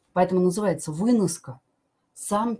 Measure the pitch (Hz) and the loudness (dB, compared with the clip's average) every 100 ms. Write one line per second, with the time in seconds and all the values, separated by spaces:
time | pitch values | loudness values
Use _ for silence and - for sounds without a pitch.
0 | _ - 180 185 180 180 208 147 - 156 | _ 0 2 4 2 2 -2 -2 -4 -2
1 | 220 240 185 - - 123 _ _ _ _ | 2 2 2 -2 -12 -20 _ _ _ _
2 | _ - - 202 233 226 | _ -14 -4 -2 -2 -6